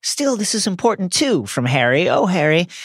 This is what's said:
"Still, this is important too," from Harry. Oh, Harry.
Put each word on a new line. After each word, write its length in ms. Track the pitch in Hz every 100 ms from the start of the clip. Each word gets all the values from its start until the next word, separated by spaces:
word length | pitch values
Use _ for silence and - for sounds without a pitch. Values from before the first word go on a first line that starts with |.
"Still, 340 | - - 277 233
this 180 | 208
is 120 | 220 202
important 440 | 185 233 208 185
too," 340 | - 285 185 104
from 180 | - 123
Harry. 420 | 135 120 135 175
Oh, 180 | 127 190
Harry. 420 | 180 151 160 180 -